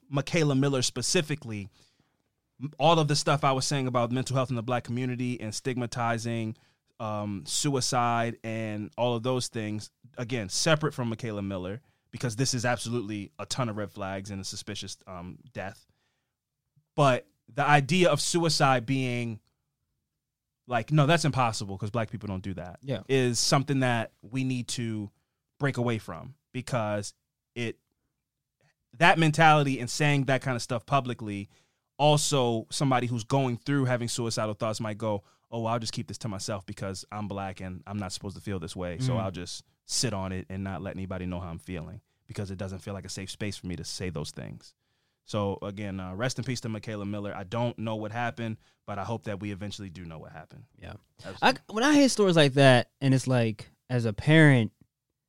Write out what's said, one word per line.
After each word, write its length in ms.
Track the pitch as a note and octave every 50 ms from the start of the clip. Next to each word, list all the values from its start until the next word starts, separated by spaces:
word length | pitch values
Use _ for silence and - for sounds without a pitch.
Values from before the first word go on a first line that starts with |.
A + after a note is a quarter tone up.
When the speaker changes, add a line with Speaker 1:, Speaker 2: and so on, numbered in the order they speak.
| _ -
Speaker 1:
Michaela 440 | C#3 C#3+ C#3 - - E3+ D#3 D3 C#3
Miller 280 | C3 C#3 C#3+ C#3 B2+
specifically, 840 | A#2+ - - B2 A#2+ - - F#3 D#3+ D3+ D3 - - A#2+ A2 G#2 G2 F#2+ - _ _ _ _ _ _ _ _ _ _ _ _ _ _ _ _ -
m-, 100 | B2+ D3+ D3+ -
all 200 | C#3 D#3+ E3+ D#3+
of 100 | D#3 D3
the 80 | D3
stuff 280 | C#3+ - E3+ C#3+ C#3 -
I 80 | C#3
was 140 | C3+ C3 D#3
saying 200 | - D3 C#3 C3
about 260 | B2+ B2 B2+ A#2 A#2
mental 240 | B2 C3 B2 - B2+
health 140 | C3+ B2+ A#2
in 60 | C3
the 60 | A#2
black 220 | A2 B2+ B2 A#2+ -
community 560 | - A#2 B2 C3 B2+ B2 A#2+ B2+ B2 B2 -
and 140 | - G#2+ G#2+
stigmatizing, 1000 | - - C3+ B2 B2 A#2+ A#2 - B2 A#2 A#2+ A#2 A2+ A2 A#2 A#2 A2+ A2+ A2 A2+ - _ _ _ _ _ _ _ -
um, 440 | A#2+ G#2+ G#2+ G#2 G#2 G#2 G2+ F#2+ D2+
suicide 920 | - - - - D3 C#3 B2+ - - C#3 B2 A#2+ A#2+ A#2 A#2 A#2 A#2 A2+ - -
and 460 | A2+ A2 A2+ A2+ G#2+ G#2+ G#2+ G#2 F2+ - -
all 160 | A#2+ B2 A#2+
of 60 | A#2
those 260 | A2 B2+ B2+ B2+ - -
things, 420 | - A#2 G#2+ G#2+ G#2+ G#2 G2+ - _ _ - - _ -
again, 300 | B2 A2 C3 A#2+ G#2 F#2
separate 440 | - - - E3+ D#3 D3 D#3 D3 -
from 140 | - B2 A#2
Michaela 340 | A2+ - - A#2 G#2+ G2+
Miller, 380 | G2 G2 G2 F#2 F2+ F2+ G2+ A#2 - _ _ _ _ _
because 260 | - - - B2 G#2
this 160 | G#2+ C3+ - -
is 100 | B2 G#2+
absolutely 640 | B2 B2 A2+ - A2+ A#2 A#2+ G2+ G#2 G#2+ G#2 G2 - - -
a 80 | G2+
ton 220 | - - - B2+ A2+
of 80 | G#2
red 140 | G#2+ G#2 F#2+
flags 400 | - G#2 G2 F#2+ F#2+ G2 G2 G#2
and 100 | G2+ G2
a 40 | F#2
suspicious, 520 | - - G2+ - - G2+ - G2+ F#2+ - - _
um, 320 | - F#2 F2+ F2 F2+ - - - - -
death. 320 | G2+ F#2 G2 G2 - _ _ _ _ _ _ _ _ _ _ _ _ _ _ _ _ _ _ _ _ _ _ _
But 320 | - D3 C3+ B2 A#2+ - _ _ _ _ - A2+
the 100 | C#3 C#3
idea 440 | C#3+ D3 D3 C#3 A#2+ E3+ F#3 F3 E3+
of 100 | D3 D3
suicide 640 | - - - E3+ E3+ E3 D3+ - D3 C3+ C3 B2+ A#2
being 560 | B2 C3+ C3+ C3 B2+ A#2+ A#2+ A#2+ A#2 A2 G#2+ - _ _ _ _ _ _ _ _ _ _ _ _ _ _ _ _ _ _ _ _ _ _ _ _
like, 260 | - B2 A#2+ A2+ -
"No, 140 | D3+ D#3 C#3+
that's 180 | C3+ E3+ E3 D3+
impossible 540 | D3 A#2+ C3 B2 A#2 A2 - A2 G2 G2 F#2+
'cause 120 | A2+ G#2
black 200 | - A#2+ A2+ -
people 160 | - G2+ G#2
don't 160 | G2+ G2 F#2
do 120 | F2+ G2 F#2
that," 240 | - E2+ F2+ F2 -
Speaker 2:
Yeah. 200 | - C#3 C3 F#2+ - -
Speaker 1:
is 300 | C3+ C3+ B2+ B2 A#2+ A2
something 420 | - - E3 C#3+ B2+ - C#3+ C3+
that 320 | C3 B2 A#2+ A#2 A2 - _ _
we 240 | - G2+ A#2 C3 C3
need 240 | C3 B2+ B2 A2+ -
to 420 | - - A#2+ A2+ A2 G#2+ G#2 G2+ - _ _ _ _ _ _ _ _ -
break 180 | D3 C#3 B2+
away 220 | - A#2+ A#2+ A#2 G#2+
from, 360 | - - F2 D#2+ E2 - - _ _ _
because 640 | - C3 - - - A#2+ G#2+ G#2 G#2 G#2 G2+ - - _ _ _ _ _ _ _ _
it, 240 | A#2+ A#2+ A2+ - _ _ _ _ _ _ _ _ _ _ _ _ _ _ _ _ _ _ _ _ _ _ _ - A#2
that 200 | D#3+ F3 F#3+ D#3
mentality 600 | E3 D#3 D3 D#3 D#3+ D#3+ D3+ D3+ C#3+ C#3 C3+ A2+
and 80 | A#2+ A#2
saying 340 | - - D3+ D3 C#3+ C#3 C3+
that 160 | B2+ C3+ B2+
kind 140 | - C#3 B2+
of 60 | A#2
stuff 220 | - - B2+ A2+ -
publicly, 600 | - C#3+ C#3 B2+ B2 A#2 - A2+ G#2+ G2+ G2+ G2 - _ _ _ _ _ _ _ _ _ -
also 680 | C#3+ D3+ D3 D3 D3+ - D3+ C#3 B2 A#2+ A#2 A2 - -
somebody 360 | - - D#3 C3+ C3 B2 B2
who's 180 | A#2 B2 A#2 G#2
going 320 | - - C#3 C3+ B2+ A#2+ A2
through 260 | - C#3 C#3+ C#3+ C3
having 220 | B2 B2+ A#2 A#2+ A2+
suicidal 460 | - - A#2+ A2+ - B2 A2 G#2+ G#2
thoughts 240 | - A#2 A2 G#2+ -
might 180 | A2+ G#2+ G#2+ G#2
go, 260 | A2+ A2 G#2 G2+ - _ _ _ _ _
"Oh, 140 | A#2 A#2 A2+
I'll 120 | A2+ A#2 A#2+
just 140 | A2+ G#2+
keep 140 | - B2 A2+ -
this 100 | G2 -
to 100 | - A#2
myself 360 | G2 F#2+ - - G#2+ G2 -
because 380 | - G2+ - G#2 G2 F#2+ F2+ - -
I'm 180 | G#2 G#2+ G#2 F#2+
black 320 | G2 G2 G2 F#2+ F#2 -
and 220 | F#2+ F#2 F2+ E2 -
I'm 120 | G2 G2+ G#2
not 140 | G2+ F#2
supposed 240 | - - - G2+ E2
to 60 | D#2+
feel 160 | - G#2+ G2 F#2
this 160 | D#2+ - -
way. 220 | F#2+ F2+ F2+ F2 -
So 160 | C3 C3 B2
Speaker 2:
Mm. 60 | A2+
Speaker 1:
I'll 100 | F#2+ G2
just 340 | E2+ F2+ F2 - - - - _ _ _ _
sit 260 | - - - - A#2+
on 200 | G#2 F#2+ F#2+ F#2+
it 140 | F#2+ F#2 - -
and 120 | F#2 F#2+
not 200 | G2 F#2+ F#2+ D#2
let 120 | F#2 F#2+ -
anybody 300 | F#2 F#2+ F2+ F#2+ F2+ F2+
know 140 | F2+ F2+ F2
how 80 | F#2 F2
I'm 100 | E2 -
feeling 440 | - - F2+ E2+ D#2+ E2 F#2+ G#2+ - _ _ _ _
because 240 | - - - G#2 F#2+
it 80 | G2 F2+
doesn't 220 | G2 F#2+ F#2+ F2
feel 120 | - G#2 G2+
like 120 | F#2+ E2+
a 20 | F#2
safe 220 | - - F#2+ F#2
space 260 | - - G#2+ G#2 F#2+
for 100 | - - F2+
me 80 | F2
to 80 | - -
say 260 | - - - G2 F#2
those 200 | D#2 D#2 D#2 -
things." 440 | - - B1 G1+ - - - - _ _ _ _ _ _ _ _ _ _ _
So 340 | - - G#2+ G2+ G2 F#2+ -
again, 380 | - G2+ G2 G2 G#2+ G2+ F#2+ F#2+
uh, 140 | F#2 F#2 F#2
rest 240 | F#2+ A#2+ C3 - -
in 60 | G#2+
peace 160 | C3+ B2+ A2+
to 60 | - A#2
Michaela 340 | A2 G#2+ - A#2+ A2 G#2 G2+
Miller. 300 | G2+ G#2 G#2 G2+ G2+ -
I 80 | F#2 G2
don't 340 | F2+ A#2 A#2 A#2+ A#2+ A2+ -
know 180 | G#2+ A2+ A2
what 160 | A2 A2 G#2
happened, 440 | G#2 A#2+ A#2+ A#2 A2+ - A#2 A2 A2 - _ _ _ _ _
but 120 | - G#2 G2+
I 60 | F#2+
hope 200 | F#2+ A#2 G#2+ -
that 160 | A2 G2+ F2+
we 100 | G#2 G#2
eventually 380 | G2+ F2 G#2 G2+ - - G2+ F#2+
do 160 | D#2 F#2 F2
know 120 | E2 D#2+ D#2
what 140 | D#2 D#2
happened. 320 | E2 E2 D#2+ - - - A2+ _ _ _
Speaker 2:
Yeah. 140 | - E2+ G2 - _ _ _ -
Speaker 1:
Absolutely. 260 | - G2 F#2+ - - A#3 - - - -
Speaker 2:
I, 40 |
when 120 | G3+ G#3+ B3
I 80 | D4 D4+
hear 140 | C#4+ C#4+ B3+
stories 280 | - - G#3 F#3+ E3+
like 180 | E3 D3 C#3 B2+
that, 360 | C#3+ C#3 C3+ B2+ A#2+ - - _ _
and 100 | C3+ C3+
it's 140 | C3 C3 -
like, 420 | C3 B2+ B2 A#2 A2+ G#2+ - - - _ _ _ -
as 160 | B2+ B2 A2+
a 80 | A2+ G#2
parent, 580 | - - D3+ D#3 D#3+ D#3 D3 C3+ B2 A2 G2+ - _ _ _ _ _ _ _ _ _ _